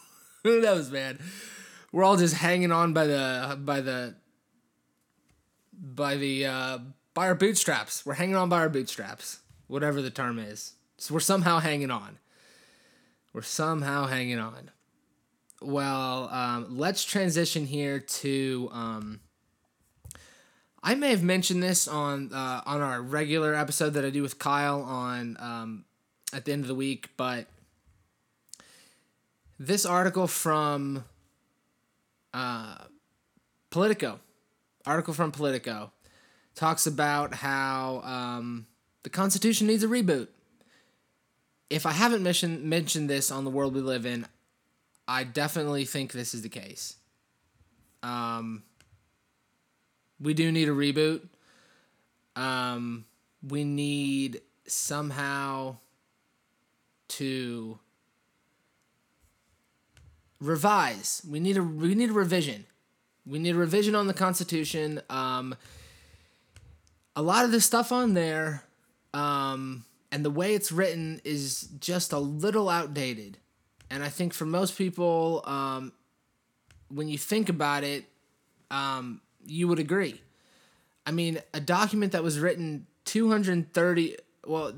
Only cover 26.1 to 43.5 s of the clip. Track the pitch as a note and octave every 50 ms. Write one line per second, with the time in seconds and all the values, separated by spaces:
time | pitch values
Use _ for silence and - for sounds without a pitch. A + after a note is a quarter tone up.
26.1 | _ _ _ - - C3+ A#2+ D3+ C#3+ C#3+ C#3 A#2+ C3 C3 C3+ C#3 C3+ - - -
27.1 | _ - B2+ B2+ B2 A#2 A2+ - - - _ _ _ _ _ _ _ _ _ _
28.1 | _ _ _ _ _ _ _ _ - - - - - - - _ _ _ _ _
29.1 | _ _ _ _ _ _ _ _ _ - C#3 C3 G3 G3+ - F3+ F3+ F3+ F#3 F#3
30.1 | - F3+ F#3 E3+ - - - E3 D#3 D#3 D3+ D3 D3 C#3+ C#3 C#3 C#3 C3+ A#2+ -
31.1 | _ _ _ _ _ _ _ _ _ _ _ _ _ _ _ _ _ _ _ _
32.1 | _ _ _ _ - B2 B2+ B2 A#2+ A2+ A2+ A2 E2+ - - - - _ _ _
33.1 | _ _ _ _ _ _ _ _ _ _ _ _ - E3 F#3+ G#3+ G#3+ - D3+ A#2+
34.1 | G2+ - - _ _ _ _ _ _ _ _ _ _ _ _ C#3 D3+ E3+ E3+ F3+
35.1 | D#3 C#3+ E3+ D#3 C#3 C#3 D3+ C#3+ C3 B2 - B2 A2 G#2+ G#2+ G#2 - _ _ _
36.1 | _ _ _ _ _ _ _ _ _ - D#3+ D#3+ D#3+ - - D#3+ D3 C3 D3 D3
37.1 | D3 D3 D3 C#3 C#3 - C#3 C#3 C#3 C3+ C3+ C3+ C3+ C3 C3 C3 C3 B2 - C3
38.1 | B2+ B2+ B2 B2 A#2+ A#2+ A#2+ A#2+ A#2+ A#2 A2 - _ _ _ _ _ _ - -
39.1 | - F3 F#3+ G3 F#3+ F#3+ - A3+ A3 - G#3+ G#3+ A3 G#3+ A3 A3 A#3+ B3 G#3+ F3
40.1 | D3+ C3 A2 - - _ _ _ _ _ _ _ _ _ _ _ _ _ _ _
41.1 | _ _ _ _ _ _ _ _ _ _ _ _ D3+ D#3 - E3 D3+ E3+ A3+ A#3+
42.1 | A#3 G#3 F#3 F3 F3 - - E3+ E3 D3+ C#3+ D#3 E3 E3+ D#3+ D#3 - D#3+ D3+ C#3+
43.1 | C#3 C#3 C3+ - C3+ C3+ C3+ C3+